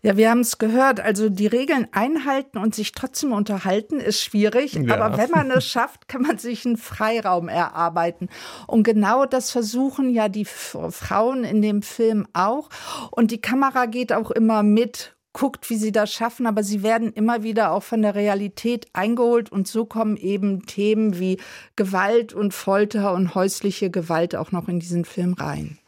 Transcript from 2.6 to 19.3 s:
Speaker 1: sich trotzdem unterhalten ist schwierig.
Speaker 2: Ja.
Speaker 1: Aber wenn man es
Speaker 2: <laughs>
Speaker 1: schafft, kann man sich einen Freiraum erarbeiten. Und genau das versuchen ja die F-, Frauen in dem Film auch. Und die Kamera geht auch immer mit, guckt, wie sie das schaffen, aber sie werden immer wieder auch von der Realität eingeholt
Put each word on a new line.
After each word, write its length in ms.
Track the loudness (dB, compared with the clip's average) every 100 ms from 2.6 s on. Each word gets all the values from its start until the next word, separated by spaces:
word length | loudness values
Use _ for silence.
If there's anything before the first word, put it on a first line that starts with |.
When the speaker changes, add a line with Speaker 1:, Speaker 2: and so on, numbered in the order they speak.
| -2
Speaker 1:
sich 180 | -2 -8
trotzdem 400 | -6 -8 -4 -2
unterhalten 680 | -2 -2 -2 0 -2 -2 -4
ist 220 | -2 -2
schwierig. 500 | -2 2 2 2 -2
Speaker 2:
Ja. 200 | -2 0 2
Speaker 1:
Aber 200 | 2 0
wenn 120 | 2
man 200 | 2 2
es 140 | 0
Speaker 2:
<laughs> 20 | 0
Speaker 1:
schafft, 420 | -2 -2 -6 -12
kann 140 | -4
man 160 | -2 -2
sich 260 | -4 -4
einen 140 | -2 -4
Freiraum 720 | -6 -4 -2 0 0 0 0
erarbeiten. 800 | -2 -2 0 -2 0 -2 -2 -10 -10 -16 -16 0
Und 160 | 4
genau 440 | 4 4 4 4 2
das 240 | 0 0
versuchen 580 | -2 -2 0 0 0 0
ja 180 | 2 0
die 120 | -2
F-, 340 | -6 -8 -12 -8 -8
Frauen 540 | -8 -2 2 2 0
in 160 | 0 2
dem 220 | 2 0
Film 440 | -4 0 2 2 -2
auch. 380 | 0 0 0 -6 -16 -12 -12 -6
Und 200 | 2 2
die 120 | 2
Kamera 420 | -2 0 2 2 0
geht 260 | -2 0
auch 160 | -2 0
immer 320 | 2 4 4
mit, 520 | 6 4 2 -4 -16 _ _
guckt, 340 | -2 -2 -2 -6
wie 80 | -2
sie 160 | 0
das 180 | 0 0
schaffen, 340 | -2 -6 -2 -2
aber 160 | 0
sie 180 | -2 -2
werden 300 | 0 0 0
immer 300 | 0 0 0
wieder 280 | -2 0 2
auch 100 | 0
von 180 | -2 0
der 140 | 2
Realität 720 | 2 0 0 -4 -4 -4 -4 -4
eingeholt 580 | -4 0 2 4